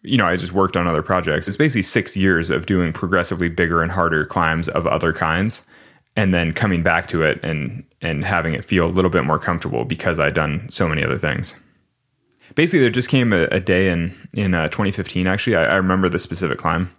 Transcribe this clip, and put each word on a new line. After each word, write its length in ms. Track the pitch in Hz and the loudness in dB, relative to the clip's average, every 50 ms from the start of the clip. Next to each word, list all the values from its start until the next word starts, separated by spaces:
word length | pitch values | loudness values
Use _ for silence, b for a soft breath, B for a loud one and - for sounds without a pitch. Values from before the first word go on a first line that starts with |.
you 160 | _ - 127 123 | _ 0 2 2
know, 80 | 101 85 | 4 4
I 80 | 87 | 2
just 160 | 90 85 87 | 0 -2 -2
worked 240 | 85 98 95 92 - | 0 0 0 2 2
on 100 | 92 87 | 0 0
other 160 | 87 82 76 | 2 0 0
projects. 460 | 76 - 95 90 85 82 73 - - - | 0 0 0 0 0 0 -2 -2 -2 -4
It's 80 | 98 | -2
basically 260 | - 147 156 123 113 90 | 0 0 0 2 0 -2
six 340 | - - 120 95 - - 95 | 0 0 -2 -2 -2 -2 0
years 320 | 92 95 92 80 82 80 | 2 4 4 2 2 0
of 160 | 73 71 87 | -2 -2 0
doing 260 | - 101 92 87 82 | 0 0 2 2 0
progressively 560 | 80 - - 87 92 90 85 - - 85 87 85 | -2 -4 -2 0 0 0 0 0 -2 -2 -2 -2
bigger 340 | 82 85 87 82 82 85 | 0 0 0 0 2 0
and 80 | 82 82 | 0 0
harder 360 | 85 92 87 82 80 78 76 | 0 0 0 0 0 0 -2
climbs 420 | - - 95 85 80 80 82 82 80 | -2 -2 0 0 2 0 0 -2 -2
of 180 | 80 78 82 | -2 -2 0
other 280 | 85 - 80 82 82 80 | 0 -2 0 0 -2 -2
kinds, 520 | - 87 80 80 87 98 110 110 - b b b b b b b b b b _ - | 0 -2 0 0 0 0 -2 -4 -6 b b b b b b b b b b _ -2
and 160 | 104 95 90 | 0 2 2
then 180 | 87 85 80 | 2 0 0
coming 320 | 80 - - 107 92 85 82 | -2 -2 0 0 0 2 2
back 240 | 87 82 82 - - | 2 2 0 -2 -2
to 160 | - 82 80 | -2 0 2
it 160 | 76 69 - | 2 0 -2
and, 440 | - 78 80 76 71 - - - - _ _ _ | -4 -6 -6 -4 -6 -8 -10 -12 -14 _ _ _
and 240 | - 85 80 71 71 | -6 -6 -4 -4 -2
having 280 | - 98 87 80 82 78 | -2 -2 0 0 -2 -4
it 120 | 64 - | -4 -4
feel 200 | - - 92 85 | 0 2 2 2
a 60 | 82 | 2
little 180 | 90 92 92 90 | 2 2 2 2
bit 140 | 80 90 65 | 2 2 2
more 160 | 71 78 78 | 2 0 0
comfortable 460 | - - 87 82 - - - 60 60 | 0 -2 -4 -2 -4 -4 -4 -4 -4
because 340 | 67 - - - 92 82 82 | -4 -6 -4 -2 -2 0 2
I'd 140 | 76 71 71 | 0 0 2
done 340 | 80 78 76 73 - - - | 0 -2 0 -2 -4 -6 -8
so 200 | - - 98 82 | -4 -2 -2 0
many 160 | 78 76 - | 0 -2 -2
other 120 | - 64 - | -2 -2 -2
things. 380 | - 76 69 - - - - - _ _ _ _ _ _ _ _ _ _ _ _ _ _ B B B B B | -2 -4 -4 -4 -6 -8 -12 -16 _ _ _ _ _ _ _ _ _ _ _ _ _ _ B B B B B
Basically, 260 | - 156 170 180 165 | 0 2 4 4 4
there 80 | 135 120 | 4 4
just 180 | 110 123 120 - | 4 0 -2 2
came 220 | - 135 123 117 104 | 2 2 4 4 4
a, 100 | 90 80 | 4 2
a 140 | - - 95 | 2 2 0
day 260 | 92 - 92 90 95 95 | 2 2 2 4 4 2
in, 240 | 87 85 85 85 95 - - - - | 2 0 -2 -4 -6 -12 -20 -10 -4
in, 200 | - 104 95 92 | -2 0 0 2
uh, 140 | 85 80 80 | 0 0 -2
twenty 220 | - - 107 98 | -2 -2 -2 -2
fifteen, 340 | 104 - 92 - - 90 92 | -2 -4 -6 -6 -4 -2 0
actually. 300 | 92 95 101 - - 110 | 0 0 0 0 0 2
I, 100 | 87 80 - | 2 4 4
I 80 | 78 | 4
remember 340 | 98 92 92 92 95 95 90 | 2 4 2 2 2 2 2
the 100 | 87 90 | 0 -2
specific 380 | - - - 85 92 80 64 - | -4 -4 -6 -4 -2 -2 -2 -2
climb 340 | - 80 80 82 90 90 - | -2 -2 0 0 -2 -4 -8